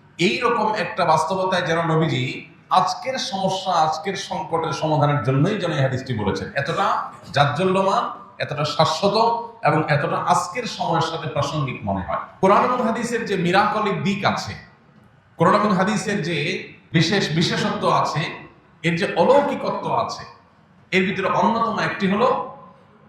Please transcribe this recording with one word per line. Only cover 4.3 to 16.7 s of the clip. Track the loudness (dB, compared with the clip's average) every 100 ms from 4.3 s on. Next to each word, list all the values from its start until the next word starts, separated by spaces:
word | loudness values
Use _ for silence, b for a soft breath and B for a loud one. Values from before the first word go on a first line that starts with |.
| -8 -4 -4 -2
সমাধানের | -2 0 2 2 2
জন্যই | 0 2 2 0
যেন | -2
এই | 0
হাদিসটি | 0 -2 -4
বলেছেন। | -2 -2 -2 -4 -4
এতটা | -4 -2 -2 -2 -6 -12 -4
জাজ্জল্যমান, | 0 2 2 2 2 2 0 -2 -8 -16 -8
এতটা | -6 -2 -2
শাশ্বত | 2 2 2 2 4 2 2 -4 0
এবং | 2 2 2
এতটা | 0 0 -2
আজকের | 2 0 0 -6
সময়ের | -8 -4 -2 0
সাথে | -2 -4 -4
প্রাসঙ্গিক | -4 -2 -2 -4 -4
মনে | -4 -4
হয়। | -4 -6 -8 0
কোরআন | 4 4
এবং | 4 0 -2
হাদিসের | -2 -4 -4 -2
যে | -2
মিরাকলিক | 2 2 2 0 -2 -2
দিক | -2 0 0
আছে, | 0 -6 -12 -16 _ _ _ -20 _ _ 2
কোরআন | 4 4
এবং | 4 2
হাদিসের | 2 0 -2 -2
যে | -2 -2 -2 -6 -10